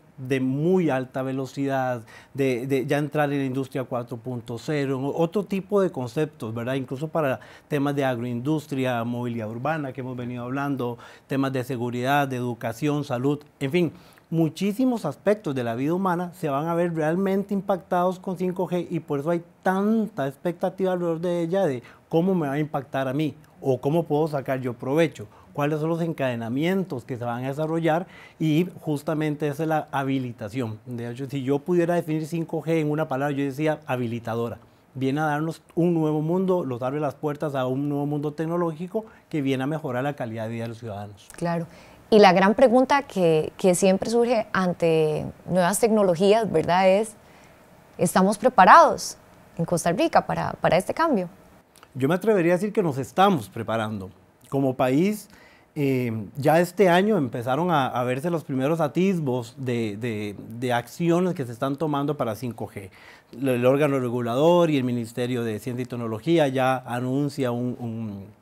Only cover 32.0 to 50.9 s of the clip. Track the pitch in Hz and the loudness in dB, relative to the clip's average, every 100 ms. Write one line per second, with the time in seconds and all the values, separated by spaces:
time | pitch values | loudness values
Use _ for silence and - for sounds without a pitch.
32 | 165 156 156 165 160 160 160 165 151 151 | 0 -4 -4 -6 -4 -4 0 0 2 0
33 | 156 131 143 139 139 135 156 151 - 127 | -2 -2 -2 -2 -4 -2 -2 -2 -4 -4
34 | 120 117 113 117 117 95 - _ _ 131 | -2 -4 -4 -4 -4 -8 -16 _ _ -4
35 | 131 143 156 147 160 151 _ - 175 170 | -2 0 0 0 -4 -6 _ 0 2 2
36 | 156 151 156 180 190 180 135 120 127 147 | 2 0 0 0 2 0 0 -4 -4 -2
37 | 147 - 151 147 156 135 127 131 147 143 | -4 -4 -6 -4 -4 -2 -2 -2 -2 -2
38 | 143 147 147 147 160 170 170 156 180 113 | -2 -2 -4 -4 -4 -2 -2 -4 -8 -8
39 | 220 - - 160 135 131 135 156 151 120 | -8 -14 -6 -2 0 0 -2 -4 -4 -4
40 | 139 139 123 113 110 117 117 113 117 101 | -4 -4 -8 -8 -6 -6 -8 -10 -10 -10
41 | 104 101 - - 170 170 165 - - - | -12 -16 -20 -8 -4 -4 -6 -12 -20 -20
42 | - 214 202 180 190 220 262 247 254 285 | 4 8 8 8 4 6 6 6 4 2
43 | - 190 170 160 - - 190 175 190 190 | 0 2 4 4 0 0 2 4 4 4
44 | 226 233 233 233 - 196 185 170 170 160 | 2 2 2 0 0 0 0 2 2 4
45 | 156 151 135 - - 180 175 202 226 220 | 2 0 -6 -10 -2 2 2 2 2 4
46 | 196 160 196 220 202 165 151 180 190 190 | 4 4 6 6 4 0 2 4 6 4
47 | 220 - - - - - - - - - | 2 -8 -20 -20 -20 -20 -20 -20 -18 -2
48 | 180 196 185 214 247 - 185 302 294 - | 2 4 4 4 4 8 10 10 10 4
49 | - - - - - - 165 170 175 190 | -6 -12 -20 -20 -10 -6 -2 0 0 0
50 | 320 190 - 165 160 - 160 160 - | 2 2 2 -2 -4 -2 2 2 2